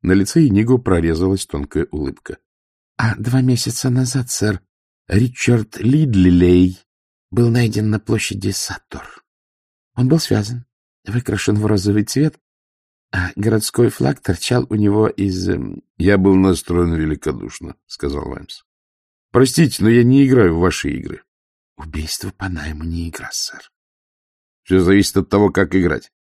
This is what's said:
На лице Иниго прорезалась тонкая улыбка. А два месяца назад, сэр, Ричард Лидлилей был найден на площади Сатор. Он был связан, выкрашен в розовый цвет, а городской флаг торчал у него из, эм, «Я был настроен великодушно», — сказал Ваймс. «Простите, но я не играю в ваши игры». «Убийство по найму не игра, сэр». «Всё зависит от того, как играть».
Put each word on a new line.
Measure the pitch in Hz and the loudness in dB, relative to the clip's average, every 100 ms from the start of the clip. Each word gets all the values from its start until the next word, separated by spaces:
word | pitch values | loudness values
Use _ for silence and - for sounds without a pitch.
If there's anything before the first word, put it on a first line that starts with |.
На | 87 | 2
лице | 95 98 165 151 | 2 2 2 4
Иниго | 98 117 127 | 2 2 0
прорезалась | 123 90 82 80 92 95 | 2 0 0 0 0 -2
тонкая | - 73 71 90 - | -4 -8 -6 -6 -4
улыбка. | 78 69 - - - _ _ _ _ _ - | -6 -8 -10 -16 -18 _ _ _ _ _ -4
А | 113 104 | -4 -4
два | 110 131 | -2 0
месяца | 127 123 - 117 131 | 0 0 -2 -4 -2
назад, | 123 127 135 123 | -2 -2 -4 -6
сэр, | - 104 95 _ _ _ _ _ | -4 -4 -4 _ _ _ _ _
Ричард | 98 123 - - 120 107 - | 0 0 -2 0 2 0 -4
Лидлилей | 113 147 151 101 90 87 90 90 92 92 _ _ _ _ _ | 0 2 2 4 6 6 6 6 4 0 _ _ _ _ _
был | 98 120 | 0 0
найден | 120 117 110 107 | 2 0 0 -2
на | 107 | -2
площади | - 113 - 98 101 | -2 -4 -2 -6 -6
Сатор. | 95 - - _ 80 - - _ _ _ _ _ _ _ | -6 -8 -12 _ -18 -18 -20 _ _ _ _ _ _ _
Он | - 127 | -2 0
был | 160 | 0
связан, | - 107 104 123 - _ _ _ | 0 -2 -4 -10 -14 _ _ _
выкрашен | - 117 - 104 - 104 | -6 -6 -4 -4 -2 -2
в | 104 | 0
розовый | 107 95 104 | 0 2 0
цвет, | 104 - 156 _ _ _ _ _ _ _ _ | 0 0 -2 _ _ _ _ _ _ _ _
а | 92 87 - | -6 -6 -2
городской | 104 110 - - 120 | 0 0 -2 0 0
флаг | - 135 143 | 2 -4 -2
торчал | - 87 - 123 - | -4 -6 -2 -2 -2
у | |
него | 107 104 104 110 | -2 0 2 0
из, | - 98 92 92 | 0 -4 -4 -4
эм, | 87 57 - _ _ | -4 -6 -12 _ _
«Я | 87 101 | 2 4
был | 92 | 4
настроен | 92 95 87 - 87 87 | 4 4 0 -2 -2 0
великодушно», — | 80 78 76 80 62 50 - 82 - _ | 0 -2 -4 -6 -8 -12 -16 -18 -18 _
сказал | - 71 71 65 | -10 -8 -6 -10
Ваймс. | 65 - - _ _ _ _ _ _ _ | -12 -16 -20 _ _ _ _ _ _ _
«Простите, | - 131 - 151 - | 2 2 4 2 2
но | 104 | 4
я | 120 | 4
не | 120 135 139 | 6 4 4
играю | 127 95 82 | 4 4 2
в | |
ваши | 90 - - | 0 0 -6
игры». | 67 73 - _ _ _ _ _ _ | -8 -10 -14 _ _ _ _ _ _
«Убийство | 78 76 78 - 101 | -12 -10 -8 -8 -10
по | - 98 | -10 -10
найму | 85 76 76 | -8 -8 -8
не | 82 85 85 | -8 -6 -8
игра, | - - | -10 -12
сэр». | - - - - _ _ _ _ _ _ _ _ _ | -10 -10 -12 -20 _ _ _ _ _ _ _ _ _
«Всё | _ 92 | _ 2
зависит | 87 98 101 98 | 4 4 2 -2
от | 85 | 0
того, | 101 104 | 0 2
как | - 98 | 0 0
играть». | 95 85 71 - _ | 0 0 -4 -10 _